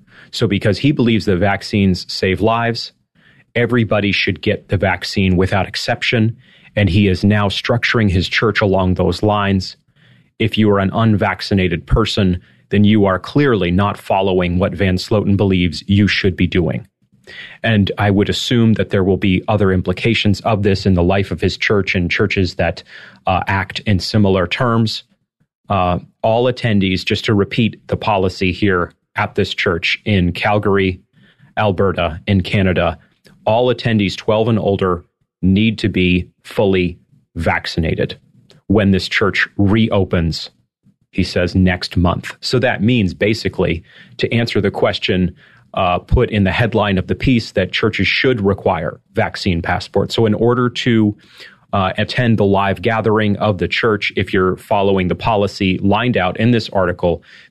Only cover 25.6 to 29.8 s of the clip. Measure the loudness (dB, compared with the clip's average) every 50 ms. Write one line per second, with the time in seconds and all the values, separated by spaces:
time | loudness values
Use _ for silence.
25.6 | _ -4 -2 0 0 0 0 -2 -4 -8 _ _ -2 0 2 2 2 0 0 -2
26.6 | -2 0 0 2 2 0 0 -2 -2 -2 -4 -2 0 0 2 2 0 0 0 0
27.6 | 0 0 -2 -6 _ -6 -6 -4 -2 -2 0 0 0 -2 -2 -2 -2 -2 -2 0
28.6 | 0 0 2 0 0 -2 -6 _ _ _ -6 -6 -6 -4 -2 -2 -2 -2 -2 -2
29.6 | -2 0 0 0